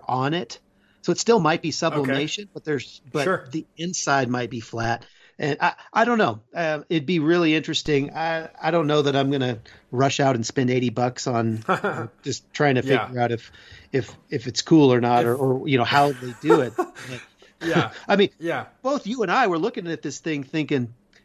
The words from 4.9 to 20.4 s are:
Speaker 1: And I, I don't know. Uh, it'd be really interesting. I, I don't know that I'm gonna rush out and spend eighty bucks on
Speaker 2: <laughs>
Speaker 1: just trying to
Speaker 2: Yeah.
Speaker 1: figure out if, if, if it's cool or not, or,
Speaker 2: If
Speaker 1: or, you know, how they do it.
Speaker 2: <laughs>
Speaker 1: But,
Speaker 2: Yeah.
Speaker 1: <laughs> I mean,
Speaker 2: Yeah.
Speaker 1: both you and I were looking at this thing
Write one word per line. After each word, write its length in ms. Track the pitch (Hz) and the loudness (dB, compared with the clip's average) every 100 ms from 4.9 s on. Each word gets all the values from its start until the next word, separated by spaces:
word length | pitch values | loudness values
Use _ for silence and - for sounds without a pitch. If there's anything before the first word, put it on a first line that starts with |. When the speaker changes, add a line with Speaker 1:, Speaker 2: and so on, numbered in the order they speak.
| 117 - _ _ - | -4 -6 _ _ -6
Speaker 1:
And 180 | 123 143 | -4 0
I, 120 | 175 - - | -2 -2 -4
I 100 | 214 | 0
don't 140 | 233 233 | 2 2
know. 240 | 156 107 _ | 2 0 _
Uh, 280 | 170 160 151 - | -6 -4 -4 -2
it'd 160 | 165 139 | -4 0
be 140 | 175 | 0
really 360 | 147 175 160 156 | 2 4 4 2
interesting. 560 | 160 - - 143 143 | 0 -6 0 0 0
I, 360 | 156 165 165 160 - | -6 -4 -6 -8 -6
I 100 | 160 | 0
don't 160 | 170 147 | 2 2
know 160 | 151 | 2
that 120 | 143 139 | 2 2
I'm 160 | 135 | 2
gonna 280 | 139 127 113 - - - | 0 -2 -4 -10 -20 -8
rush 300 | 123 139 - | 0 0 2
out 160 | 135 120 | 2 2
and 100 | 110 | -2
spend 240 | - 127 | -2 0
eighty 200 | 127 123 | 2 0
bucks 360 | 113 123 123 135 | 0 -2 -2 -4
on 380 | 117 113 113 113 | -2 0 -2 -2
Speaker 2:
<laughs> 440 | 196 208 147 131 _ | -2 -2 -6 -10 _
Speaker 1:
just 280 | 143 120 _ | -10 -10 _
trying 220 | - 147 127 | 0 2 2
to 80 | 131 | 2
Speaker 2:
Yeah. 220 | 127 101 | 0 0
Speaker 1:
figure 140 | 127 | -2
out 100 | 120 | -2
if, 220 | 113 - - - - - | -2 -8 -20 -20 -20 -6
if, 200 | 131 127 - - | -4 -4 -12 -10
if 180 | 139 127 | -8 -6
it's 140 | - | -6
cool 300 | - 165 139 | 4 6 8
or 80 | 123 | 6
not, 240 | 120 120 | 4 4
or, 120 | 117 123 | 2 2
Speaker 2:
If 40 | |
Speaker 1:
or, 260 | 131 131 151 | 0 0 2
you 80 | 131 | 2
know, 80 | 117 | 4
how 260 | 143 143 | 4 4
they 220 | 127 123 117 | 0 -8 -6
do 180 | 151 170 | 2 4
it. 140 | 120 113 | 2 -2
Speaker 2:
<laughs> 20 | |
Speaker 1:
But, 440 | 330 - 127 123 - _ _ - 165 | -6 -6 -14 -14 -16 _ _ -8 -2
Speaker 2:
Yeah. 260 | 147 113 - | 0 -2 -6
Speaker 1:
<laughs> 80 | - | -2
I 80 | 202 | 2
mean, 140 | 196 - | 2 0
Speaker 2:
Yeah. 280 | 165 139 107 _ | -6 -6 -8 _
Speaker 1:
both 260 | 254 285 196 | -4 -4 -4
you 160 | 254 | -4
and 80 | 190 | 0
I 160 | 220 220 | 2 2
were 100 | 165 | 0
looking 280 | 196 233 170 | -2 -6 -8
at 140 | 156 | -8
this 180 | 151 - | -8 -8
thing 240 | 165 151 | -6 -6